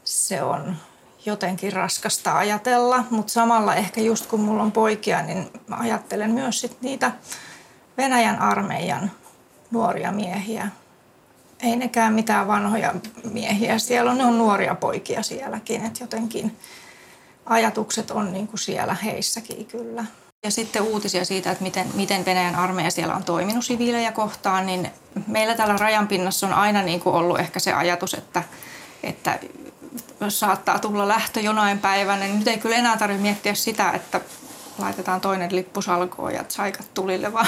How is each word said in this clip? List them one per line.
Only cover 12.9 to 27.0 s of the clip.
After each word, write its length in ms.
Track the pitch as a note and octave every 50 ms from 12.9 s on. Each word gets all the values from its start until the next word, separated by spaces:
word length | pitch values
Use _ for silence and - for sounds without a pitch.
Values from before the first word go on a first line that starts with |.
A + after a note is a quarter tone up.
| - F3 - - - - - A3+
miehiä 480 | G#3 - - - G#3 G3 A#3 A3+ A3+ A3+
siellä 320 | - - A#3+ A#3+ A#3+ B3
on, 60 | B3
ne 80 | C4 C4
on 120 | A#3+ A#3
nuoria 380 | A3+ A3+ G#3+ G3+ G3 F#3 F#3 F3
poikia 480 | F3 - - F#3 G3 - - - - G#3+
sielläkin, 640 | - - - - G#3 A3 G#3+ - - A3+ - G3+
et 140 | A3+ A3 -
jotenkin 580 | B3 - A3 A3+ A#3 A3 A#3 A#3 - A3 - - - - - - - - - - - - - - - - - _ _
ajatukset 680 | - A3+ A3+ A3 A3 A3 A3 G#3 - - A3+ G#3+ -
on 220 | - G#3+ G#3 F#3 F3+
niinku 240 | F#3+ G#3+ G#3+ -
siellä 360 | G3 - - - - - - F#3
heissäkin 720 | - G3 A3 - - G#3 - - A3+ A3 - - - G#3+
kyllä. 400 | - - A#3 A#3 A#3 A3+ A#3 A3+ A3 - - - - _ _ -
Ja 80 | G#3
sitten 300 | G3+ A#3 A3+ A3 - A3
uutisia 440 | G3+ A3 G#3+ G#3 G#3 G3 - F3+ F3+
siitä, 260 | - G3 F#3+ F3+ F3
että 120 | F#3 - F#3+
miten, 240 | F#3 - F#3+ F#3 - -
miten 320 | G3+ G3 F#3 G3+ F#3+ E3+
Venäjän 300 | F#3 F#3 F#3 F3+ F3 F3
armeija 360 | F3 F3+ F#3 F#3 F3+ D#3+ E3+
siellä 240 | F3+ - E3 E3 -
on 80 | F#3 F#3
toiminut 420 | - E3+ E3 F3 G3+ A3 B3 A#3+
siviilejä 460 | - B3 A3+ A#3+ A#3+ A#3+ A#3 A#3 A3+
kohtaan, 540 | A3 A3+ G#3+ G#3 - - - G3+ F#3 F#3+ F#3+
niin 260 | F#3+ F#3 F3+ F3 - - - - - - G3 -
meillä 280 | G#3+ G#3+ A3 A3 A3 A#3
täällä 220 | A3+ A3 G#3 G3+
rajan 300 | G3+ G#3 G#3+ G#3+ G#3+ G#3
pinnassa 400 | G3+ G3+ F3+ F3+ F#3+ F#3+ - G3
on 60 | F#3+ -
aina 280 | - G3+ G#3+ G#3 G3+
niinku 280 | F#3+ E3+ E3+ F3